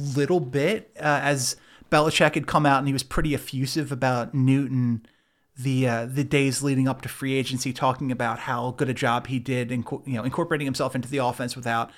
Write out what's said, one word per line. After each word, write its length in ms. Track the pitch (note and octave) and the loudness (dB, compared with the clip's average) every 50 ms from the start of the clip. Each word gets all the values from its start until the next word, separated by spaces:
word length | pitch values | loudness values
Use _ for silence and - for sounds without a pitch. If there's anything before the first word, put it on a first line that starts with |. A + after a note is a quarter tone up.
| C#3+ C#3+ B2+ | -4 -2 0
little 240 | C3+ C#3+ C#3 F3+ F3 | 0 2 2 2 2
bit, 520 | - B2+ C3+ C#3 C#3+ F3 A3 G#3+ - - - - | 0 0 0 0 0 0 0 -2 -6 -10 -10 -4
uh, 220 | D3+ D3+ D3 C3+ C#3+ | 0 2 2 2 2
as 340 | C#3+ D3 C3 B2 - - - - - - - - - | 2 0 0 0 -2 -4 -6 -10 -20 -20 -20 -4 2
Belichick 440 | - D3+ D3+ D#3+ - - F3 D3+ D3+ | 4 4 4 4 4 4 4 4 4
had 120 | D#3+ C3 | 2 -2
come 200 | - - D#3+ D3+ | 0 2 4 4
out 120 | C#3+ C#3 C3 | 6 4 4
and 80 | C#3 | 4
he 60 | C#3 C3+ | 2 0
was 100 | C3+ - | -2 -2
pretty 320 | - - F3 D#3 D#3 C#3+ | -4 -2 0 0 0 0
effusive 560 | B2+ - - - C3 C3+ C3 - D#3+ D3 C3+ | -2 -4 -4 -4 -4 -4 -2 -2 -2 -4 -4
about 440 | C#3+ B2 C3+ C3 B2+ A#2+ A#2 - - | -2 0 0 2 2 0 0 -2 0
Newton 720 | C#3 B2+ C3 C3+ C#3 C#3 B2+ C3 B2+ B2 A#2+ A#2 A2+ - - _ _ _ _ _ _ _ _ _ C3 | 4 4 6 6 4 4 2 0 0 2 2 0 -2 -4 -10 _ _ _ _ _ _ _ _ _ -6
the, 300 | B2 C3+ C3 C3 C3 B2 | -4 -2 0 2 2 2
uh, 180 | A#2 A2+ A#2 | 0 0 -2
the 160 | B2+ C3 C#3+ C#3 | -2 -2 -2 0
days 400 | G#2 - C#3 C#3 C3+ B2 - C#3+ | 2 2 4 4 2 2 0 0
leading 240 | C#3+ C3+ C3 C3 | 0 2 2 2
up 140 | C3 C3 - - | 2 0 -2 -6
to 60 | B2+ | -10
free 260 | - - C#3 C3 C3+ | -10 -6 -4 -2 0
agency, 380 | C3+ B2 - C3 B2 - C3 B2 | 0 0 -2 -2 -4 -4 -4 -4
talking 400 | - D3 C3+ B2+ C3 C#3+ C3 B2 | 0 0 0 0 0 -2 -4 -2
about 280 | A2+ B2 A2+ A2+ - | -2 -2 -2 -2 -4
how 320 | - C#3 B2+ A#2+ A#2+ B2+ B2 | -4 -4 -4 -2 -2 -4 -4
good 180 | - C#3+ B2+ | -2 -2 -2
a 40 | B2 | -2
job 320 | - C#3 A#2+ A#2 B2 - | 0 0 0 0 0 -2
he 120 | - C3+ B2 | -4 -4 -4
did 340 | A#2+ C3+ C3 B2 B2 A#2 B2+ | -4 -2 -2 -2 -2 -2 -4
in, 120 | B2 A2 - C#3+ - - | -4 -4 -6 -8 -10 -6
you 80 | C#3+ B2+ | -6 -4
know, 80 | A2 A2+ | -4 -4
incorporating 440 | C3 - - E3+ E3+ E3+ D3+ D3+ | -2 -2 -2 -2 -2 -2 -4 -2
himself 280 | C3+ B2+ - C#3 C3 - | -4 -2 -2 -2 -2 -2
into 140 | C3 A#2 B2 | -4 -6 -4
the 100 | C#3+ C#3 | -2 -2
offense 380 | B2 B2 A#2+ - B2+ A#2+ - | -2 -2 -2 -4 -6 -8 -8
without 340 | C3+ A#2+ A#2+ A#2 A#2 A#2 - - | -8 -4 -2 -2 -2 -2 -4 -8